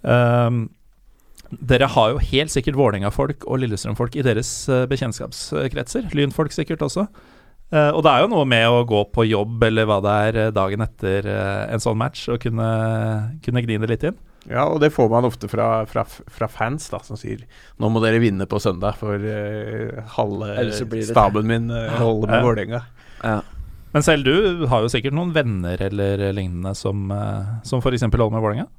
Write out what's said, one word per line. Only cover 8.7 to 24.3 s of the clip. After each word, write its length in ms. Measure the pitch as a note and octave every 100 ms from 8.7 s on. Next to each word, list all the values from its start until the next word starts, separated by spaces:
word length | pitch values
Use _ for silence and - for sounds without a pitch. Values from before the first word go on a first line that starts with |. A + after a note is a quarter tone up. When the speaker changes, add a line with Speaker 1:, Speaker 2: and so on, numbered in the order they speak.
| A#2+ A#2+
Speaker 1:
gå 160 | G#2+ G#2
på 140 | - A2+
jobb 360 | G#2+ G#2 A#2
eller 220 | A2+ A2 G#2+
hva 140 | G#2
det 140 | G2+ G#2 G#2
er, 100 | A2+
eh, 140 | A2
dagen 300 | G#2+ F#2+ G#2
etter, 440 | A2 - G2+ G2 G2+
eh, 480 | G2+ G2 G2+ G#2
en 60 | A2
sånn 180 | A#2+ A2
match 300 | A#2 - -
og 100 | A#2+
kunne, 1000 | B2 A2+ A2+ A2+ A2+ A2+ A2 G#2+ A2 D#3
kunne 200 | - A#2+
gni 160 | A#2+ G#2+
det 100 | A2
litt 140 | A2+
inn. 140 | D#3 A3+ - - -
Speaker 2:
Ja, 200 | A#2+ D3
og 100 | D#3+
det 120 | D3+
får 160 | D3+ A#2
man 160 | A2+ B2
ofte 220 | A#2 G2+
fra, 360 | G#2+ A2+ A2+ G#2+
fra, 180 | A#2 A2
fra 420 | - - - A2+
fans 420 | - A2 D3 -
da, 100 | -
som 160 | - G#2+
sier, 220 | G#2+ G#2+ A#2 - - -
«Nå 100 | A2
må 80 | A2+
dere 200 | A2 A2+
vinne 240 | A#2 F#2+ F#2+
på 140 | G#2
søndag, 320 | G#2+ F2+ G2 G#2
for, 200 | G#2+ G2+
eh, 880 | G#2+ G#2+ G#2 G#2+ G#2+ A2 A2+ - A2 -
halve 340 | G#2+ G2 G#2
Speaker 3:
Ellers 240 | G#2 A#2 G#2+
så 60 | A2+
blir 160 | A2+
det 80 | A2 A2+
Speaker 2:
staben 320 | G#2 G2+ A2
min, 240 | A#2 A#2
eh, 180 | A#2 A2+ A#2
holder 300 | A#2 A2 G#2+
med 80 | A2+
Speaker 1:
Ja. 60 | B2
Speaker 2:
Vålerenga.» 360 | A2 G2+ A#2 A#2+ - - -
Speaker 3:
Ja. 180 | A2+ G#2+ - - - - -
Speaker 1:
Men 120 | D3
selv 200 | D3+ D3+
du 420 | C3